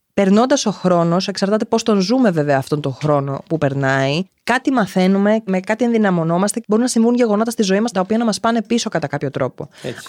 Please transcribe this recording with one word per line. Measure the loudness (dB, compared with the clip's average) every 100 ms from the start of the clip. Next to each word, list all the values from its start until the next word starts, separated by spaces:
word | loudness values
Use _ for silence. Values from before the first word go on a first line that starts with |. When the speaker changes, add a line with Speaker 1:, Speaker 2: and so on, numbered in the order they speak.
| _
Speaker 1:
Περνώντας | 0 4 4 4 0 -2
ο |
χρόνος, | -2 0 2 2 0 -2
εξαρτάται | -4 -2 -2
πώς | 0 -2
τον | 0 0
ζούμε | 2 2 2
βέβαια | 2 0 0
αυτόν | 0 -4
τον | -4
χρόνο | -4 0 0 0 -6 -4
που | -2
περνάει, | -2 0 0 0 0 -2 -6 _
κάτι | -2 -2 0
μαθαίνουμε, | 0 0 0 2 2 2 0 -2
με | -4
κάτι | -4 -2
ενδυναμωνόμαστε, | 0 2 2 2 0 0 0 -4 -2
μπορούν | 0
να | 2
συμβούν | 2 2
γεγονότα | 2 2 2 0
στη | -2
ζωή | 0 0
μας | 0
τα | -2
οποία | -2 0
να |
μας | 0 0
πάνε | 0 -2
πίσω | 0 -2 -2
κατά | -4 -4
κάποιο | -4 -4
τρόπο. | -4 -6 -6 -16 -12
Speaker 2:
Έτσι. | -12 -8